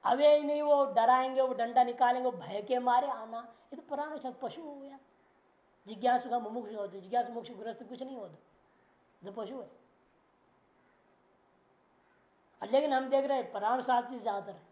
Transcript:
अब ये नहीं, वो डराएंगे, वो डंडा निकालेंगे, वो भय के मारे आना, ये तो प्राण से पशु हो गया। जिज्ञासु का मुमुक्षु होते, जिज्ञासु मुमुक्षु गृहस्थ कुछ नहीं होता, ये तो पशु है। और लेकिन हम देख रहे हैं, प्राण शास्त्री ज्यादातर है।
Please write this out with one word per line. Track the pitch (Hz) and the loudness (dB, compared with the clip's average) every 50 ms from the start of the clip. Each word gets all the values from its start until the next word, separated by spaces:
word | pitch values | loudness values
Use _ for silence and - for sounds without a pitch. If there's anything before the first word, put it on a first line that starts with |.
| - | 2
अब | 190 233 269 | 2 2 6
ये | 294 294 294 294 | 8 8 8 8
नहीं, | 302 294 294 294 294 | 4 2 0 0 4
वो | 294 294 285 277 | 4 6 6 6
डराएंगे, | 277 - 233 226 233 254 254 262 262 262 262 | 4 4 4 6 6 6 6 4 2 2 2
वो | 262 254 254 | 2 2 2
डंडा | 208 233 233 240 247 247 | -2 -4 2 4 4 4
निकालेंगे, | 240 233 - 254 240 247 254 254 254 | 4 4 2 2 2 4 2 0 -2
वो | 208 180 | -2 -4
भय | 160 - 196 208 208 | -12 -8 -8 -8 -2
के | 202 247 247 | 0 0 0
मारे | 247 247 247 254 277 | 2 4 4 4 4
आना, | 277 254 226 220 220 226 226 | 2 -4 -6 -8 -10 -10 -12
ये | 240 - - _ _ _ 285 | -12 -14 -20 _ _ _ -18
तो | 294 - - 294 | -18 -12 -8 -6
प्राण | 277 294 311 311 294 | -6 -6 -6 -8 -10
से | - 254 | -10 -10
पशु | 247 - 269 247 - 320 330 | -10 -8 -10 -10 -10 -10 -14
हो | 302 285 | -14 -14
गया। | 277 269 277 277 262 _ _ _ _ _ _ _ _ _ _ _ _ _ _ _ _ _ | -14 -16 -18 -18 -20 _ _ _ _ _ _ _ _ _ _ _ _ _ _ _ _ _
जिज्ञासु | 196 220 190 226 247 247 247 247 254 | -14 -12 0 2 2 2 2 0 -2
का | 233 240 | -4 -4
मुमुक्षु | 226 214 220 247 226 202 220 | -4 -6 -8 -8 -10 -8 -8
होते, | 214 202 196 175 196 | -8 -8 -8 -8 -12
जिज्ञासु | 180 190 220 240 240 240 | -12 -2 -2 -2 -2 -2
मुमुक्षु | 233 233 208 - 240 | -6 -12 -12 -12 -16
गृहस्थ | 190 214 226 220 - 247 - | -12 -10 -12 -10 -12 -14 -16
कुछ | 254 240 262 | -12 -12 -12
नहीं | 262 269 | -12 -12
होता, | 247 208 175 156 - _ _ _ _ _ _ _ _ _ _ _ _ _ _ _ _ - | -12 -14 -14 -16 -20 _ _ _ _ _ _ _ _ _ _ _ _ _ _ _ _ -18
ये | 196 196 | -14 -10
तो | 226 220 | -10 -10
पशु | 190 262 | -10 -10
है। | 262 214 - - _ _ _ _ _ _ _ _ _ _ _ _ _ _ _ _ _ _ _ _ _ _ _ _ _ _ _ _ _ _ _ _ _ _ _ _ _ _ _ _ _ _ _ _ _ _ _ _ _ _ _ _ _ _ _ _ _ - | -12 -14 -16 -20 _ _ _ _ _ _ _ _ _ _ _ _ _ _ _ _ _ _ _ _ _ _ _ _ _ _ _ _ _ _ _ _ _ _ _ _ _ _ _ _ _ _ _ _ _ _ _ _ _ _ _ _ _ _ _ _ _ -10
और | 202 | 0
लेकिन | 226 269 302 294 277 | 2 2 2 4 0
हम | 262 262 262 | 0 0 2
देख | 277 269 269 | 0 0 2
रहे | 277 277 262 | 2 0 -2
हैं, | 262 262 - | -2 -4 -8
प्राण | 254 - 220 247 254 240 | -4 -2 0 0 0 0
शास्त्री | - 247 240 240 233 262 240 | 0 0 0 0 -4 -10 -8
ज्यादातर | 202 226 202 202 185 202 180 | -6 -4 -4 -4 -6 -10 -16
है। | - - _ | -18 -20 _